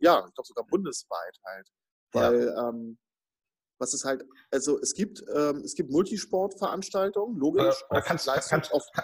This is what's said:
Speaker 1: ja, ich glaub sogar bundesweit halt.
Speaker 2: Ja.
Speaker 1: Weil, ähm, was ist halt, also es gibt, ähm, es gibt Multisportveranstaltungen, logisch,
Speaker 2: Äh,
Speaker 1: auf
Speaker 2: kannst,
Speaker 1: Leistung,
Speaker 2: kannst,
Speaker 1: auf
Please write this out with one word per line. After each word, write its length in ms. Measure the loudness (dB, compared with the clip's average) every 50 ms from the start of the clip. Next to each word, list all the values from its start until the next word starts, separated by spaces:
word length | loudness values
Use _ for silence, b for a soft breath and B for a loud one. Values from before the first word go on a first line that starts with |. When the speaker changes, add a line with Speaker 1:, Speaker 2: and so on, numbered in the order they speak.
Speaker 1:
ja, 240 | 6 6 6 6 4 -2
ich 60 | -10
glaub 120 | -14 -14
sogar 180 | -10 -10 -10 -4
bundesweit 720 | -2 -2 -2 -2 -2 -8 -8 -8 -8 -8 -8 -8 -10 -12 _ -14
halt. 240 | -14 -14 -14 -16 _ _ _ _ _ _ _ _ _ 0
Speaker 2:
Ja. 160 | 2 4 4
Speaker 1:
Weil, 240 | 4 4 2 2 0
ähm, 420 | -2 -2 -4 -4 -6 -10 -12 -14 -16 _ _ _ _ _ _ _ _ _ _ _ _ _ _ _ -8
was 160 | -6 -4 -4
ist 100 | -4 -2
halt, 200 | -2 -4 -4 -6 -12 b b b b
also 260 | -2 0 2 2 0 0
es 160 | 0 -2 -4
gibt, 300 | -4 -4 -6 -8 -10 -8 -4 0
ähm, 280 | 0 2 2 0 -2 -6
es 100 | -6 -6
gibt 160 | -6 -4 0
Multisportveranstaltungen, 1500 | 2 2 2 2 -2 -6 -4 -2 -2 0 0 -2 -4 -4 -4 -4 -4 -4 -6 -4 -2 0 0 0 0 -2 -2 -2 -2
logisch, 460 | 0 0 2 4 4 4 4 2 0 -2 -2
Speaker 2:
Äh, 60 | -2
Speaker 1:
auf 80 | 0 2
Speaker 2:
kannst, 220 | 0 0 0 0
Speaker 1:
Leistung, 240 | 0 0 0 0 0
Speaker 2:
kannst, 220 | 0 0 0 0
Speaker 1:
auf 140 | -2 -2 -2 -4 -8 -8